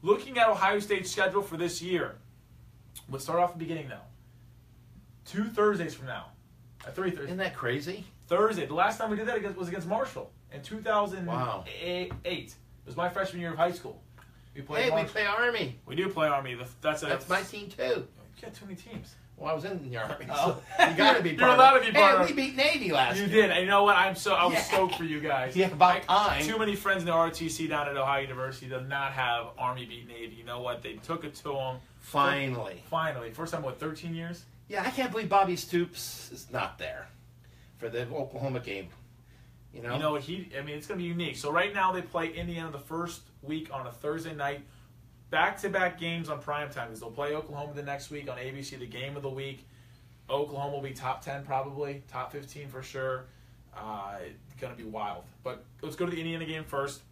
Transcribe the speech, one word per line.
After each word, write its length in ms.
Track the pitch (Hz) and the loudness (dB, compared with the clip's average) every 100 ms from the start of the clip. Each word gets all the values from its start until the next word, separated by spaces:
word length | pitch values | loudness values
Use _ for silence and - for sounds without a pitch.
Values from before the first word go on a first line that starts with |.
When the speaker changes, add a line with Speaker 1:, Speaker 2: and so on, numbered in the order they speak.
Speaker 1:
Looking 340 | 160 214 262 247 | 4 2 2 4
at 100 | 226 | 4
Ohio 300 | 196 190 208 | 6 4 4
State's 300 | 202 196 180 | 2 -2 -2
schedule 300 | - 190 196 | 0 2 2
for 160 | 196 165 | -2 -2
this 240 | 170 170 | -2 -4
year, 340 | 170 175 120 - - - - - - - - - - | -2 -2 -2 -8 -20 -20 -20 -20 -20 -20 -20 -20 -12
let's 140 | 135 151 | -10 -2
start 140 | 170 | 2
off 140 | 175 | 2
the 60 | 165 | 0
beginning, 280 | 160 160 135 | -6 -6 -8
though. 80 | 110 - - - - - - - - - - - - - | -14 -16 -20 -20 -20 -20 -20 -20 -20 -20 -20 -20 -20 -10
Two 200 | 180 214 | -4 -4
Thursdays 480 | 208 208 190 165 | 2 4 4 -2
from 140 | - 131 | -8 -10
now. 200 | 107 - - _ - - - - | -10 -12 -20 _ -20 -20 -18 -14
Uh, 60 | |
three 180 | - 185 | -4 -4
Thursdays. 160 | 175 143 | -2 -6
Speaker 2:
Isn't 100 | 185 | -4
that 180 | 190 - | -4 -2
crazy? 500 | 123 131 147 202 - - - | -2 -2 -4 -10 -12 -20 0
Speaker 1:
Thursday. 380 | 175 226 196 135 | 4 4 2 -2
The 80 | |
last 240 | 156 202 220 | 2 2 2
time 120 | 220 | -2
we 60 | 208 | -2
did 100 | 220 | -2
that 100 | 240 | -2
against, 200 | 202 180 | -4 -6
was 100 | 175 | -6
against 200 | 190 170 | -6 -2
Marshall 440 | 220 - - - - - | -2 -2 -6 -14 -16 -18
in 100 | 139 | -16
two 200 | - 214 | -12 -8
thousand 380 | 214 214 208 190 | 0 2 2 -2
eight. 80 | 175 | -4
Speaker 2:
Wow. 360 | - 127 95 - - 170 180 180 - | -2 -2 -4 -8 -10 -6 -4 -4 -6
Speaker 1:
It 320 | 175 175 - - - - - | -6 -6 -8 -18 -20 -20 -12
was 100 | 131 | -2
my 120 | 175 | -2
freshman 320 | 196 196 175 | 0 -4 -4
year 100 | 170 | -6
of 60 | 151 | 2
high 140 | 175 | 2
school. 300 | 180 - - - - - - - 143 | 2 -10 -14 -20 -20 -20 -20 -20 -16
We 60 | |
played 220 | 135 147 | -6 0
Speaker 2:
Hey, 60 | 247 | 2
we 60 | - | 2
Speaker 1:
Marshall. 140 | - | 0
Speaker 2:
play 140 | 214 202 | -2 0
Army. 540 | 214 240 233 147 123 - | 2 2 2 -4 -8 -8
Speaker 1:
We 100 | 135 | -2
do 140 | 190 | -2
play 180 | 180 151 | 2 2
Army. 280 | 139 135 120 | 2 0 -8
The, 120 | 123 - | -10 -4
that's 220 | 151 151 | -2 -2
a, 40 | 151 | -2
Speaker 2:
That's 200 | 135 - | -4 0
my 120 | 190 | -2
team, 280 | 190 214 196 | -2 -10 -12
too. 120 | - 127 233 131 - - - | -4 0 0 -2 -16 -20 -18
Speaker 1:
You 60 | |
got 120 | 226 | -18
too 120 | 220 202 | -16 -14
many 100 | 180 | -14
teams. 400 | 233 233 - - - - | -12 -14 -14 -20 -20 -10
Speaker 2:
Well, 120 | 151 | -4
I 60 | 160 | -4
was 100 | 180 | -2
in 240 | 190 135 | -6 -6
the 80 | 123 | -6
Army, 300 | 110 147 - | -6 -6 -6
Speaker 1:
Oh. 320 | - - - - - | 2 2 2 -6 6
Speaker 2:
so 120 | - | 6
you 60 | 165 | 8
gotta 280 | 311 247 | 6 6
be 60 | 170 | 4
Speaker 1:
<laughs> 20 | |
You're 80 | 151 | 4
Speaker 2:
part 140 | 254 247 | 8 12
Speaker 1:
allowed 200 | 262 262 | 12 12
Speaker 2:
of 80 | 233 | 8
Speaker 1:
to 60 | |
be 60 | 214 | 8
Speaker 2:
Hey, 60 | |
Speaker 1:
part 180 | 302 285 | 10 10
of 60 | 269 | 6
Speaker 2:
we 60 | 285 | 2
beat 200 | 269 262 | -2 2
Navy 360 | 294 311 202 | 2 4 2
last 260 | 143 123 190 | 4 4 2
Speaker 1:
You 60 | 202 | 4
Speaker 2:
year. 160 | 214 | 6
Speaker 1:
did. 80 | 202 | 6
And 100 | 170 | 6
you 40 | 185 | 6
know 180 | 202 | 6
what? 120 | 202 190 | 8 8
I'm 200 | 190 185 | 6 2
so, 200 | 208 180 | 0 4
I 100 | 175 | 4
was 80 | 165 | 4
Speaker 2:
Yeah. 60 | |
Speaker 1:
stoked 340 | - 196 185 - | 2 4 2 0
for 100 | 160 | -4
you 140 | 151 | -2
guys. 360 | 151 135 131 147 | 0 0 0 2
Speaker 2:
Yeah, 120 | 185 | 2
about 360 | 156 180 170 - | 8 6 6 4
Speaker 1:
I, 320 | 190 208 139 | 4 6 2
Speaker 2:
time. 40 | 151 | 0
Speaker 1:
too 140 | 220 | 0
many 160 | 214 202 | 0 0
friends 260 | 196 190 | 2 0
in 60 | 170 | 2
the 60 | |
R 140 | 165 165 | 4 4
O 20 | |
T 180 | 165 165 | 0 -6
C 180 | - 160 | -4 -2
down 200 | 151 143 | -2 -2
at 100 | 139 | -2
Ohio 240 | 135 139 | 0 0
University 460 | 135 127 131 131 131 | -2 -6 -8 -8 -8
do 120 | 131 | -8
not 320 | 131 139 139 | -4 -4 -4
have 340 | 131 127 117 117 - | -2 -2 -2 -4 -4
Army 280 | 123 123 117 | -4 -4 -8
beat 220 | 117 120 | -12 -14
Navy. 280 | 117 113 110 | -12 -12 -12
You 80 | |
know 160 | 117 123 | -12 -8
what? 220 | 123 123 | -6 -6
They 100 | - 110 | -8 -12
took 280 | - 165 | -6 -6
it 100 | 151 - | -6 -10
to 220 | 147 139 | -6 -4
'em. 200 | 131 127 - - | -4 -6 -12 -20
Speaker 2:
Finally. 840 | - 147 143 139 135 123 101 92 - | -4 2 4 4 -2 -4 -6 -10 -6
Speaker 1:
Finally. 400 | 160 160 127 117 | -2 -2 -4 -10
First 220 | 113 160 | -8 -6
time, 100 | 165 | -4
what, 160 | 139 127 | -6 -6
thirteen 340 | 156 156 170 | -8 -8 -8
years? 320 | 165 170 170 - - - | -8 -8 -10 -14 -20 -8
Speaker 2:
Yeah, 160 | 202 240 | -4 -2
I 60 | |
can't 200 | 262 247 | -2 -2
believe 180 | 214 196 | -2 4
Bobby 260 | 196 190 175 | 4 4 2
Stoops 760 | - 175 175 - - - - | 0 0 0 -4 -12 -12 -14
is 200 | - - | -16 -6
not 260 | 123 - - | -4 -4 -6
there 300 | - 127 - - - - - - - - | -10 -10 -14 -20 -20 -20 -20 -20 -20 -10
for 120 | 117 | -6
the 180 | 113 120 | -6 -6
Oklahoma 500 | 151 135 127 135 127 | -6 -6 -4 -4 -4
game. 300 | 113 98 90 - - - - - - - - | -6 -8 -10 -16 -20 -20 -20 -20 -20 -20 -20
You 80 | - | -12
know? 120 | 117 127 | -6 0
Speaker 1:
You 40 | |
know, 160 | 151 147 | 0 0
he, 340 | 139 185 175 135 | -4 -10 -8 -10
I 40 | |
mean, 140 | 143 147 | -8 -10
it's 100 | 151 | -8
gonna 140 | 196 | -6
be 40 | 175 | -4
unique. 320 | 170 165 120 | -4 -4 -4
So 140 | 143 | 0
right 220 | 156 202 | 2 2
now 180 | 202 185 | 2 0
they 120 | 180 | 0
play 240 | 170 170 165 | -4 -4 -4
Indiana 400 | 165 175 170 165 | -6 -6 -6 -8
the 60 | 143 | -10
first 420 | 123 160 170 - - - | -8 -6 -6 -10 -18 -20
week 320 | 135 156 156 | -8 -8 -6
on 140 | 135 127 | -10 -10
a 40 | |
Thursday 440 | 120 147 160 160 151 | -8 -6 -4 -6 -4
night. 260 | 139 143 - - - - - - - | -4 -4 -12 -20 -20 -20 -20 -20 -4
Back-to-back 680 | 156 185 196 190 190 180 175 | 2 2 2 -2 0 0 -2
games 300 | 170 170 160 | -6 -4 -6
on 100 | 147 | -8
prime 260 | 131 147 147 | -4 -4 -4
time, 200 | 135 117 | -8 -10
'cause 100 | 110 | -10
they'll 100 | 113 | -12
play 240 | 117 147 | -6 -4
Oklahoma 400 | 151 117 143 147 | -4 -6 -10 -10
the 80 | 143 | -8
next 300 | 143 139 - | -8 -8 -8
week 180 | 147 143 | -12 -10
on 80 | 123 | -10
A 140 | 127 | -10
B 100 | 139 | -10
C, 140 | 135 131 | -12 -12
the 100 | - | -12
game 320 | 123 135 143 | -10 -8 -8
of 60 | |
the 60 | 135 | -8
week. 340 | 131 139 131 - - - - - - - | -8 -10 -12 -18 -20 -20 -20 -20 -20 -4
Oklahoma 460 | 139 147 139 143 139 | -2 -2 -4 -6 -6
will 60 | |
be 100 | 135 | -8
top 300 | 131 127 127 | -6 -4 -4
ten 200 | - 139 | -6 -8
probably, 600 | 139 135 139 139 143 139 - | -2 -2 -2 -4 -6 -6 -12
top 240 | 135 127 | -10 -8
fifteen 380 | 143 - 147 143 | -10 -14 -14 -14
for 140 | 127 | -12
sure. 420 | 131 135 131 131 131 - - - - - | -10 -6 -4 -4 -8 -20 -20 -20 -20 -14
Uh, 420 | 107 104 98 101 | -10 -8 -8 -10
it's 400 | 76 - - - | -12 -16 -20 -12
gonna 140 | - 117 | -12 -10
be 80 | |
wild. 400 | 110 107 104 101 - - | -10 -8 -6 -8 -12 -12
But 220 | 131 120 - - | -10 -10 -14 -12
let's 140 | 156 147 | -10 -4
go 100 | 175 | -4
to 60 | |
the 80 | 170 | -4
Indiana 240 | 165 165 160 | -6 -6 -6
game 180 | 160 | -8
first. 380 | 156 143 139 - - | -6 -4 -4 -6 -18